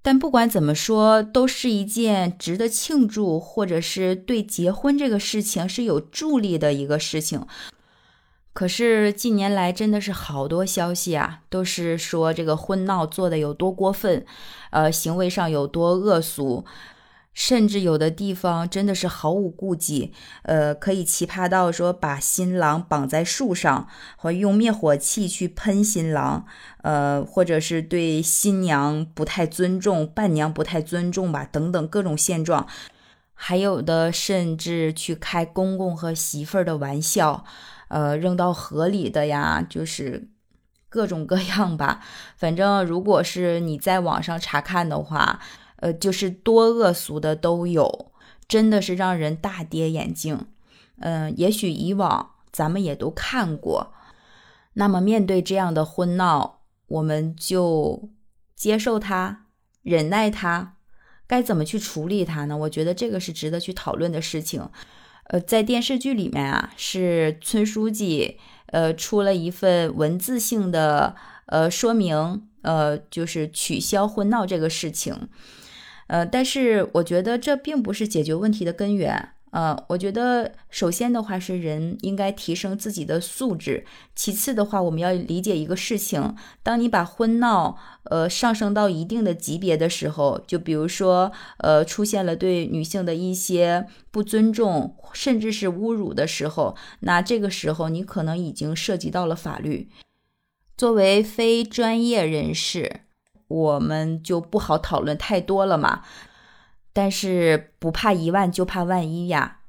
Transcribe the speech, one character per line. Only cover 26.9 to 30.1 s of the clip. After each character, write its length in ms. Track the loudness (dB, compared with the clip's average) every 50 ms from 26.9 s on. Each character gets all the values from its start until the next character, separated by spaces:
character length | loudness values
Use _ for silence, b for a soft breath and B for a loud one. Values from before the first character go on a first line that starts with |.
| 0 2 2 2 0 0 -2
或 200 | -2 2 2 2
者 160 | 4 4 0
是 200 | 0 0 -2 -2
对 400 | -2 -2 -2 0 0 2 0 0
新 420 | 0 0 0 2 2 2 2 2 2
娘 440 | 2 2 2 2 2 0 0 -2 -4 -4
不 100 | -6 -4
太 220 | -4 0 0 -2
尊 320 | -2 0 0 0 0 0 0
重， 260 | 0 0 0 2 0
伴 300 | -2